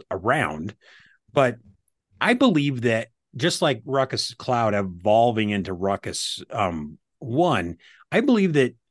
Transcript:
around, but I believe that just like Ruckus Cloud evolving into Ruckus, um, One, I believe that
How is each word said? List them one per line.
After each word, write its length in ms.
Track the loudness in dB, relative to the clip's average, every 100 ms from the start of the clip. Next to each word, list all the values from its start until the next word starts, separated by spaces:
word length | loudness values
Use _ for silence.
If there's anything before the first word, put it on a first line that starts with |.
| -8
around, 680 | -6 0 0 0 -4 -10 -12 _ -20 _ _ _
but 240 | 0 0 0 _ _ _ _ _ -4
I 140 | 0
believe 480 | 4 4 4 0 0
that 260 | 0 0 -4 _ _
just 280 | -4 -2 0
like 200 | 0 -2
Ruckus 500 | -2 -2 0 -2 -6
Cloud 400 | -6 -2 0 2
evolving 760 | 0 -2 -2 2 4 4 2 0
into 220 | -2 -4
Ruckus, 680 | -4 -2 -2 -6 -8 -8 -10 -8
um, 480 | -4 -2 -2 -8 -14 _ -16
One, 600 | -6 0 2 2 -2 -8 -16 -20 -4
I 80 | 0
believe 320 | 2 2 2
that 220 | 2 2 0 _